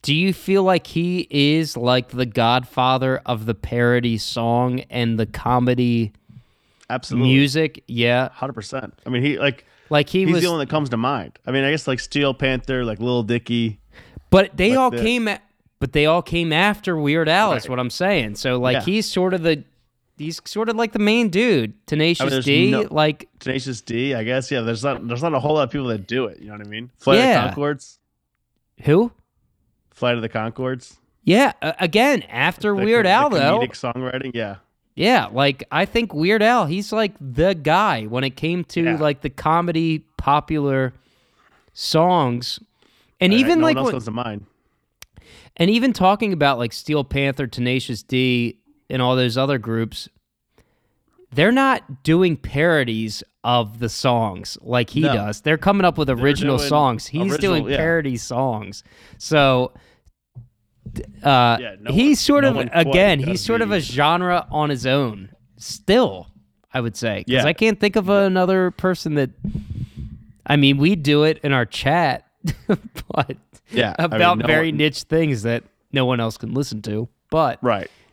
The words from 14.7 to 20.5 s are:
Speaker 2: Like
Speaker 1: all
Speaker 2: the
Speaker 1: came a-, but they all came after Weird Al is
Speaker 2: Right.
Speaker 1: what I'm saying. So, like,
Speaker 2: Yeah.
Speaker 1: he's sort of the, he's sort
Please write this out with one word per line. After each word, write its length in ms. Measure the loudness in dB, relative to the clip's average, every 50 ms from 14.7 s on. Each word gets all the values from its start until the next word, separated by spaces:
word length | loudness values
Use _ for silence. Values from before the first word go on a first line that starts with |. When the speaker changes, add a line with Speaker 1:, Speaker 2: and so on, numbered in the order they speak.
Speaker 2:
Like 80 | 2 2
Speaker 1:
all 120 | 2 0
Speaker 2:
the 60 | 0 0
Speaker 1:
came 260 | -2 0 0 0 -2 -4
a-, 100 | -6 -8 _ _ _ _ _ _ _ _
but 140 | -8 -2 0
they 120 | 2 2
all 160 | 2 2 0
came 300 | -2 -2 -4 -2 -2 0
after 460 | 0 2 2 0 0 -2 -4 -4 -2
Weird 320 | 0 0 0 2 2 2 2
Al 240 | 2 2 2 2 0
is 100 | -2 -4
Speaker 2:
Right. 60 | -6
Speaker 1:
what 100 | -4 -4
I'm 100 | -4 -4
saying. 460 | -4 -2 0 0 0 0 -2 -4 -8
So, 240 | -4 -2 -2 0 0
like, 160 | 0 0 0
Speaker 2:
Yeah. 80 | 0 0
Speaker 1:
he's 220 | 0 -2 -2 -2 -2
sort 240 | -2 0 0 0 0
of 100 | 0 0
the, 200 | 0 0 -2 -4 _ _ _ _ _ _ _ _ _ _
he's 240 | -12 -10 -10 -10 -12 _
sort 240 | -10